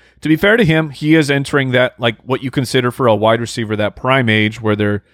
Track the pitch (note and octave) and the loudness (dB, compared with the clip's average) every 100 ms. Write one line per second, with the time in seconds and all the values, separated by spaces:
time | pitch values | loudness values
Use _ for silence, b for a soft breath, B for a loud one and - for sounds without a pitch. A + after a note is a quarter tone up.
0 | b b D3+ D#3 G3+ A#3 F#3 D#3+ D#3+ C3+ | b b -2 2 2 2 4 2 0 -4
1 | D3+ D#3+ C#3+ C#3 C#3 D3 C3 B2 B2+ - | 2 2 2 -2 0 -2 0 0 0 -2
2 | B2 G#2+ A#2 B2+ C3 D3 B2 C3 B2 A#2 | -4 -4 -6 -6 -4 -4 -2 0 0 0
3 | C3 G#2 A2 A#2 A#2 - A2 G#2+ G#2 - | 2 2 2 0 -2 -8 -6 -4 -4 -4
4 | B2+ C3 A#2+ G#2+ G#2+ A2+ A2 G#2 G#2 G#2 | -2 0 2 2 0 -2 -2 -2 -2 -4
5 | - | -8